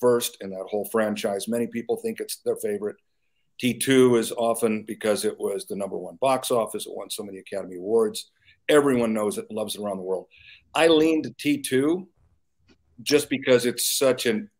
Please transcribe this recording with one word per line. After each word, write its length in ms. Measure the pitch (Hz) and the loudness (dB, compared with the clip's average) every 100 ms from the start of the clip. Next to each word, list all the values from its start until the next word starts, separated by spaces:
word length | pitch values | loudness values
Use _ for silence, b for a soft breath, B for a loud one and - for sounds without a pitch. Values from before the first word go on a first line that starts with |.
first 360 | 123 120 - - | 2 2 0 -8
in 100 | 98 | -12
that 160 | 92 95 | -10 -6
whole 140 | 104 101 | -6 -2
franchise, 640 | 113 107 104 107 98 113 | 0 0 -2 -4 -4 -4
many 180 | 117 117 | -4 -4
people 300 | 117 113 113 | -6 -4 -4
think 240 | 113 113 | -4 -8
it's 160 | 107 - | -8 -6
their 180 | 120 110 | -4 -4
favorite. 400 | 107 101 104 - _ _ _ _ _ - | -4 -4 -6 -8 _ _ _ _ _ -4
T 160 | 127 | -2
two 420 | 113 135 131 127 120 | 0 4 6 6 6
is 140 | 107 | 2
often 520 | - 113 110 113 107 | -2 0 2 0 -2
because 400 | 104 107 107 101 | -6 -4 0 0
it 120 | 107 - | -2 -2
was 280 | 101 98 - | -4 -4 -6
the 80 | 98 | -8
number 200 | - 92 | -6 -8
one 180 | 87 85 | -10 -2
box 300 | 135 127 - | 0 0 0
office. 340 | 123 107 107 - | -2 -2 -6 -10
It 60 | |
won 160 | 98 98 | -12 -10
so 140 | - | -10
many 140 | 101 95 | -10 -14
Academy 380 | - 98 90 90 | -10 -10 -10 -10
Awards. 540 | 95 113 107 - - b b b - | 0 2 2 -2 -14 b b b 4
Everyone 440 | 151 143 123 117 | 4 6 2 2
knows 240 | 110 104 107 | 0 -2 -4
it 80 | - | -8
and 80 | 107 | -6
loves 180 | 104 | -6
it 60 | 104 | -6
around 140 | 104 95 | -6 -6
the 60 | |
world. 220 | 92 92 - b b b _ | -4 -6 -6 b b b _
I 120 | 143 165 | 2 6
lean 340 | 156 160 156 | 6 4 2
to 60 | 131 - | -2 -6
T 200 | 151 143 | -2 -2
two 460 | - 131 147 180 185 _ _ _ _ _ _ _ _ - | 0 0 2 -2 -6 _ _ _ _ _ _ _ _ -12
just 260 | 113 147 - | 2 2 2
because 380 | 131 135 123 120 | -4 4 4 4
it's 320 | 120 - - | -2 -2 2
such 280 | 135 127 123 | 2 2 0
an 240 | 104 104 | -2 -4